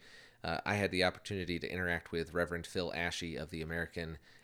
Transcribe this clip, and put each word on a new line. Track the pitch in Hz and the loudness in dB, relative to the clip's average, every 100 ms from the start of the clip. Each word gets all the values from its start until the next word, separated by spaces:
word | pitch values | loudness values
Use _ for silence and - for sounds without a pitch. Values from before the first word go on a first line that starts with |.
| - - - - | -8 -20 -20 -8
uh, | 82 82 - | -2 0 2
I | |
had | 101 95 | 2 4
the | 92 | 6
opportunity | 90 - - 101 87 85 | 4 4 -2 -2 0 -2
to | - | -2
interact | 90 90 85 - | 0 0 0 0
with | 85 80 | -2 0
Reverend | 82 82 85 82 | 2 2 0 -2
Phil | 95 85 | -2 0
Ashe | - 87 - 85 67 | 0 0 0 -2 -4
of | 78 | -4
the | 80 | -4
American | 78 85 85 - 82 78 - - | -2 -2 -2 -4 -6 -6 -12 -20